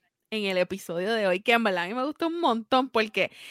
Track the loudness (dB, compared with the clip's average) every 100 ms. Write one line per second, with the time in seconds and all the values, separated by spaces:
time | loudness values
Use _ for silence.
0 | _ _ _ -6 -2 0 0 -4 -6 -4
1 | -2 0 0 0 2 2 2 0 -2 -4
2 | -4 -2 -4 0 0 0 2 0 2 0
3 | 0 0 -2 -4 -20